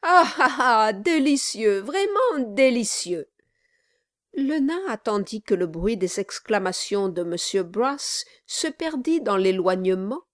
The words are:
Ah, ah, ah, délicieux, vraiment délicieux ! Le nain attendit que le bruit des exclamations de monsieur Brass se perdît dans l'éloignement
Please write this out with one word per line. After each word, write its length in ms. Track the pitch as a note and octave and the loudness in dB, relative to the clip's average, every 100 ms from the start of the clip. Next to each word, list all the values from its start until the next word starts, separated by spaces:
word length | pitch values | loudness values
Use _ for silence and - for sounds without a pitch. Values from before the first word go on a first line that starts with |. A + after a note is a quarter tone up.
Ah, 260 | - F4+ C#4 - | 6 6 6 2
ah, 180 | - C4 | 2 4
ah, 340 | B3+ A3 G#3+ | 4 4 4
délicieux, 880 | G3 A3 D#4+ C#4+ C#4+ - G3+ A3 G3 | 2 0 2 2 2 -2 0 0 0
vraiment 580 | G#3 F4 G4+ G4+ B4+ D4+ A#3+ G3+ | -2 -2 0 2 2 0 -4 4
délicieux ! 760 | C4 B3 G#3+ - F3 F3 - _ _ _ _ _ _ _ _ _ _ | 4 4 -2 -4 -4 -6 -8 _ _ _ _ _ _ _ _ _ _
Le 260 | - C4+ D#4 | -4 -2 0
nain 220 | C#4 E4+ F#4+ | 0 -2 -6
attendit 540 | A3 - G#3 G3 G#3+ | -6 -2 -4 -4 -10
que 100 | - | -2
le 140 | F#3+ F3+ | -2 -2
bruit 300 | D#3+ F#3+ A3+ | -2 -4 -2
des 220 | F3+ F#3+ | -4 -4
exclamations 920 | G3 - - G#3+ F#3 F3+ - G3+ G3 | -8 -10 -2 -2 -2 -4 -4 -2 -2
de 140 | E3+ | -4
monsieur 400 | E3+ E3+ - G3 | -6 -4 -2 -2
Brass 640 | F3 G3+ B3+ C#4+ - - - _ _ | -2 -2 -2 -2 -6 -8 -10 _ _
se 200 | - D#4+ | -4 -4
perdît 540 | D4+ D#4+ D#4 B3+ E4 | -4 -6 -4 0 0
dans 160 | A3+ G3 | 2 2
l'éloignement 840 | F#3+ F#3+ F3+ F#3 F#3 F#3 F#3+ C#4+ _ | 2 2 2 2 0 -2 -2 -8 _